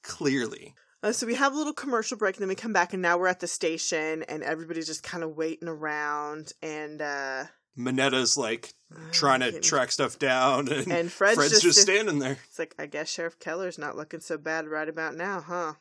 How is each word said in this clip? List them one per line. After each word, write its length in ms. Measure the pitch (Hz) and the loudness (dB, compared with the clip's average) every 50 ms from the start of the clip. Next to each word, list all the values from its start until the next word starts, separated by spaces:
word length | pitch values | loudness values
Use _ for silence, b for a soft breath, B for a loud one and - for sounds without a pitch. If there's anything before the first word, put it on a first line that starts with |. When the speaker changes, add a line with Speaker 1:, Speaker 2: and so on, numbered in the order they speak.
| - | -14
Speaker 1:
Clearly. 720 | - - - 165 139 135 135 117 107 98 82 - - _ b b b b b | -14 -10 -2 0 0 0 0 -2 -4 -6 -12 -16 -20 _ b b b b b
Speaker 2:
Uh, 120 | - 208 - | -2 -2 -2
so 120 | - 247 | -2 -2
we 100 | 226 240 | -2 0
have 180 | 254 285 277 269 | 2 2 2 2
a 40 | |
little 140 | 302 302 294 | 0 -4 -4
commercial 460 | 302 - - 277 240 226 220 - 254 | -6 -6 -4 -2 -2 0 0 -2 -4
break, 180 | 208 214 190 190 | 0 0 -2 0
and 60 | - | -2
then 80 | 202 190 | -4 -4
we 60 | 196 | -4
come 180 | 190 - 226 208 | -4 -4 0 2
back, 180 | 185 175 180 | 2 2 2
and 100 | 202 190 | -2 0
now 160 | 180 170 175 | 2 2 2
we're 100 | 175 185 | 4 4
at 120 | 185 180 - | 2 0 0
the 80 | - | -4
station, 760 | 165 - - - 165 160 160 - - 175 156 156 156 160 160 156 | -6 -4 -2 -2 -2 -2 -2 -2 -2 -2 0 0 -2 -2 -4 -6
and 200 | - 147 156 - | -8 -8 -6 -4
everybody's 420 | - 160 160 165 160 170 165 160 | -4 -4 -6 -6 -8 -6 -6 -6
just 140 | 160 156 - | -6 -8 -8
kinda 280 | - - 175 175 165 160 | -8 -8 -8 -6 -6 -6
waiting 400 | 151 151 160 160 160 - 170 170 | -4 -4 -4 -4 -4 -6 -8 -10
around, 840 | 160 151 156 151 151 151 151 147 147 147 147 147 151 156 156 151 - _ | -8 -6 -4 -4 -4 -2 -2 -2 -2 -2 -4 -6 -8 -10 -12 -16 -16 _
and, 400 | - 160 151 156 151 147 151 151 | -10 -8 -8 -8 -8 -10 -8 -6
uh, 440 | 151 147 143 139 139 135 131 131 143 165 _ _ _ _ _ | -6 -4 -4 -4 -4 -4 -4 -6 -8 -10 _ _ _ _ _
Speaker 1:
Minetta's, 580 | 131 120 127 131 131 135 139 127 131 123 - - | -6 -4 -2 2 2 4 4 4 4 2 2 2
like, 380 | 147 123 110 113 - - - - _ _ _ - | 0 0 -2 -2 -4 -6 -18 -20 _ _ _ -20
Speaker 2:
Oh, 40 | 160 160 160 165 | -18 -10 0 0
Speaker 1:
trying 260 | - 151 143 131 127 | 4 6 6 6 6
to 60 | 127 | 4
Speaker 2:
goodness. 200 | 120 170 151 - | 0 0 0 0
Speaker 1:
track 240 | - 160 139 127 117 - | 2 2 2 2 0 2
stuff 260 | - 185 - - - | 0 0 0 0 0
down, 480 | 143 131 127 127 131 139 135 127 143 | 2 2 4 6 6 4 4 4 2
and 240 | 127 151 135 117 123 | 0 0 -2 0 0
Speaker 2:
And 180 | - 170 170 175 | 0 0 -2 -2
Fred's 240 | - - 196 202 226 | 0 4 6 6 6
Speaker 1:
Fred's 160 | 170 143 147 | 6 6 6
Speaker 2:
just 120 | 220 214 - | 6 8 8
Speaker 1:
just 140 | 175 156 202 | 8 8 8
Speaker 2:
in 40 | 190 | 8
Speaker 1:
standing 340 | 190 190 208 220 202 160 143 | 8 6 4 4 2 0 0
there. 200 | 135 131 139 131 - _ | 0 -2 -4 -4 -10 _
Speaker 2:
It's 100 | - - | -8 -8
like, 160 | 165 156 - | -8 -8 -8
"I 100 | - 151 | -12 -12
guess 200 | 147 143 147 156 - | -8 -6 -6 -6 -6
Sheriff 300 | - - 170 165 - _ | -6 -6 -6 -6 -8 _
Keller's 380 | - 170 160 180 190 180 165 | -8 -8 -6 -6 -6 -8 -8
not 180 | - 151 147 - | -8 -8 -8 -8
looking 240 | 123 151 _ - 160 | -8 -10 _ -12 -14
so 180 | - - 170 | -8 -6 -8
bad 300 | 147 147 160 156 160 156 | -6 -4 -4 -4 -4 -4
right 220 | 156 156 156 156 156 | -4 -4 -4 -4 -4
about 260 | 156 160 160 156 135 | -6 -6 -6 -6 -6
now, 240 | 160 175 196 196 180 | -6 -6 -4 -4 -6
huh?" 360 | 156 165 175 175 170 156 156 _ | -6 -6 -6 -4 -4 -6 -8 _